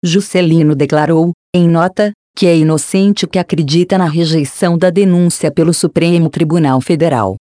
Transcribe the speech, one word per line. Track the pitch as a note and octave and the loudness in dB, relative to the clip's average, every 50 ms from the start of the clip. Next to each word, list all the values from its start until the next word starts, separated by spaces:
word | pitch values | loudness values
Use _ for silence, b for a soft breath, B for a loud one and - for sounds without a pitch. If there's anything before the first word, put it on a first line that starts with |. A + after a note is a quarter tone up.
Juscelino | - F3 D#3+ G3 G3+ - - F#3 F3+ E3 D#3+ E3 D#3+ D3+ D3+ | -4 0 -2 -2 -2 -2 -2 -2 0 2 2 2 2 2 2
declarou, | C3+ C#3+ C#3+ - D3+ D3+ D3+ E3 D#3+ E3 F3 F3 _ _ _ _ | 0 -2 -2 0 -2 0 0 0 0 0 -2 -4 _ _ _ _
em | F3+ F3 E3+ | 0 2 2
nota, | E3 E3 E3 F#3 F#3 - G#3 G#3 G#3 _ _ _ _ | 2 2 0 -2 0 -2 -2 -4 -4 _ _ _ _
que | - - F3 | 0 2 2
é | E3+ E3 | 2 4
inocente | D#3 D#3 D#3 D#3 - - - F#3+ F#3+ G3+ G3+ - - | 2 2 0 -2 -4 -2 -2 0 2 2 0 0 -4
e | - | -4
que | - F#3 | -2 -4
acredita | F3 _ - D3+ D#3+ C#3 C#3+ E3+ F3+ F3+ G3 F#3+ | -2 _ -2 -2 -2 0 0 0 0 0 0 0
na | F3+ | 0
rejeição | E3 D3+ E3 E3+ D#3+ D#3+ D#3+ D3 C3+ - - - F3+ E3+ E3+ | 0 0 -2 -2 0 0 -2 -2 -4 -6 -4 -2 -2 0 2
da | F#3 F#3 | 0 0
denúncia | E3+ F#3+ G3+ F#3+ F3 F3 F3 F3 - - - D#3 | 2 2 2 2 2 2 2 0 0 -2 -4 -4
pelo | - - D#3+ D#3+ E3+ | 0 0 0 0 0
Supremo | - - D#3+ - E3+ E3+ E3+ F3 F3 E3+ D#3 | 0 -2 -2 -2 0 0 2 2 2 0 0
Tribunal | - - E3+ D#3 D#3+ F3 D#3+ C#3+ C3 C3 | 0 -2 -2 0 0 0 0 2 0 -2
Federal. | B2+ - F3 D3+ D#3+ E3+ C#3+ A#2+ G#2+ F#2+ F#2+ G#2+ | 0 -2 -2 0 0 0 0 0 -2 -2 -4 -8